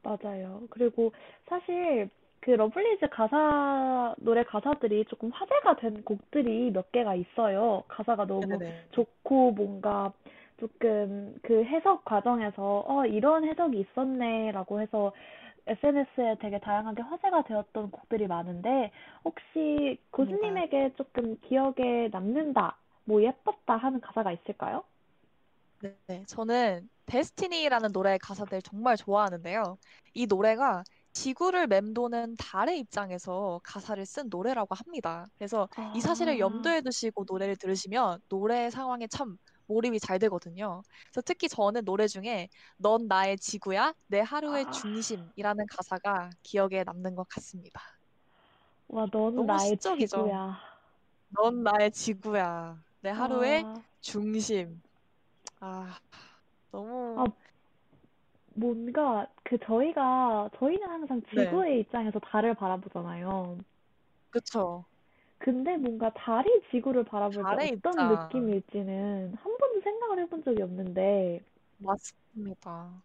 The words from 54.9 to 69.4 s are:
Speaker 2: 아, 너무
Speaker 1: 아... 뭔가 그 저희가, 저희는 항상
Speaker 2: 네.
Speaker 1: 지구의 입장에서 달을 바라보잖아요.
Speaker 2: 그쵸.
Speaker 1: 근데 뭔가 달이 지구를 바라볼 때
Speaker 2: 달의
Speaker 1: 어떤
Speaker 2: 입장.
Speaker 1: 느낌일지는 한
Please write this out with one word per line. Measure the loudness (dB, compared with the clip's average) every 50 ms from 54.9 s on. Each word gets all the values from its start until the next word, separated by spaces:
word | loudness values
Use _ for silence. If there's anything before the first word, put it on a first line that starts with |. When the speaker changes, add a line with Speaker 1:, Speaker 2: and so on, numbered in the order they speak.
| _ _ _ _ _ _ _ _ _ _ _ -20 _ _
Speaker 2:
아, | -14 -12 -10 -10 -12 -12 -14 -18 _ _ -20 -20 -20 -20 -20 _ _ _ _ _ _ _
너무 | -14 -12 -12 -10 -8 -8 -8 -6 -2 -2 -2
Speaker 1:
아... | -2 -2 _ _ -20 _ _ _ _ _ _ _ _ _ -20 _ _ _ _ _ _ _ _ _ _ -6
뭔가 | -2 0 0 0 -2 -4 -4 0 0 2 2 0 0 -2 -6 _ -16 _
그 | -2 -2 -2
저희가, | 0 0 2 2 2 2 2 0 2 2 2 2 2 2 2 0 -2 -4 -4 -2
저희는 | 0 0 0 0 -4
항상 | -6 -8 -8 -6 -4 -4 -4 -4 -2
Speaker 2:
네. | 0 0 0 2 2 0 2
Speaker 1:
지구의 | 2 2 0
입장에서 | 0 -2 -4 -4 -2 -2 -4 -4
달을 | -8 -2 0 2 2 2 0
바라보잖아요. | 0 -2 -2 -2 -4 -6 -10 -10 -10 -8 -8 -8 -8 -6 -4 -4 -4 -6 -8 -10 -12 -16 _ _ _ _ _ _ _ _ _ _ _ _ _
Speaker 2:
그쵸. | -6 -6 -6 -4 -2 -2 -2 -2 -4 -8 -12 _ _ _ _ _ _ _ _ _ _ _
Speaker 1:
근데 | -2 -2 0 0 0 -2 -2
뭔가 | 0 -2 -2 -2 -2 -2 -2 -2
달이 | -4 -4 -2 0 2 4 6 4 4 4 2
지구를 | -2 -2 0 2 0 0 0
바라볼 | 0 -2 -2 -2 -2 -2 -2 0
때 | 0 0
Speaker 2:
달의 | 0 0 -2 -2
Speaker 1:
어떤 | -2 -2 -2 2 2 4
Speaker 2:
입장. |
Speaker 1:
느낌일지는 | 4 2 2 0 -4 -4 -2 0 0 0 -2 -2 -4 -6 -6 -4 -4 -4 -4 -4 -4 -4 -4 -6 -8 -10
한 | -8